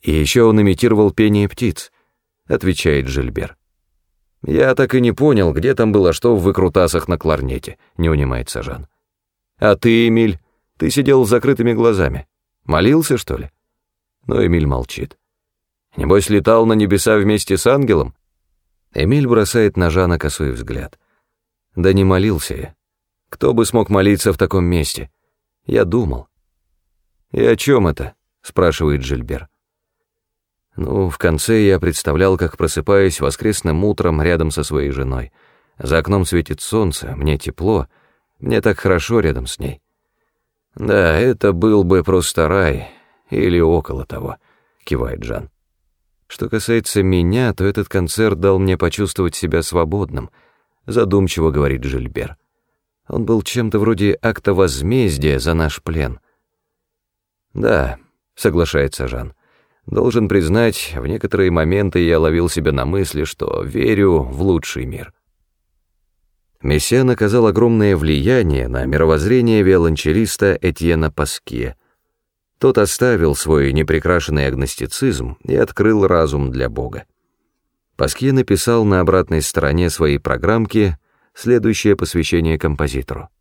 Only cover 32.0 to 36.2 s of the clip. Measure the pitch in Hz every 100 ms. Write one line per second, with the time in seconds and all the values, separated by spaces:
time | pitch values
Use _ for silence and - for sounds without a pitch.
32 | - 73 95 92 90 - 82 - 73 101
33 | 95 80 69 71 107 101 87 78 101 101
34 | 90 78 80 85 78 76 76 76 71 65
35 | 65 64 60 _ _ _ _ _ 64 80
36 | 80 98